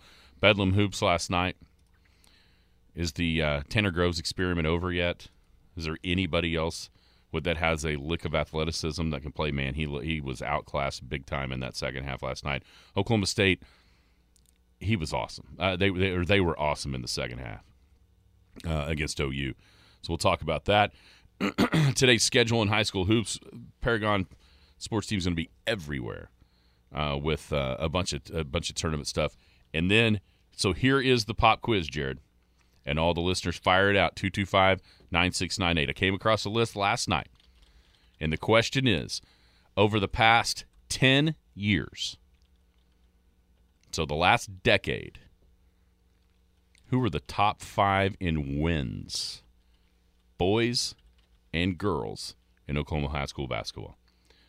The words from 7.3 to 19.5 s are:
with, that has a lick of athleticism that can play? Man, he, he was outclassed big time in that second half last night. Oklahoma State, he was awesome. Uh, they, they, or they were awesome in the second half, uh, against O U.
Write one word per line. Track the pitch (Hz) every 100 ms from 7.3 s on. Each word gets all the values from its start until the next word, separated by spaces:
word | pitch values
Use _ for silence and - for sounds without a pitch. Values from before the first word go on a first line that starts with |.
with, | 80
that | 85 80
has | 82 82 78
a | 73
lick | 71 85 82
of | 76
athleticism | 76 78 80 - 82 78 80
that | 71
can | 71
play? | - 78
Man, | 71 67 71
he, | 76 71
he | 71 80
was | 67 64
outclassed | 62 71 - 73 69 - 64
big | 71 -
time | 76 67
in | 65
that | 64 -
second | 67 67
half | 69 64
last | 65 65
night. | 73 67 - - - -
Oklahoma | 101 113 95
State, | - 98 90 - _ _ _ _ _ _ _ _ _ _ _
he | 92 110
was | 76
awesome. | 71 55 - - -
Uh, | 92 90
they, | 98
they, | 90 95
or | 90 87
they | 101
were | 87 78
awesome | 76 73 71 65
in |
the | 62
second | - 64 62
half, | 60 53 - _ _ _ _ _ _ _ _ - 82
uh, | 78 71
against | 78 73 -
O | 69
U. | 67 67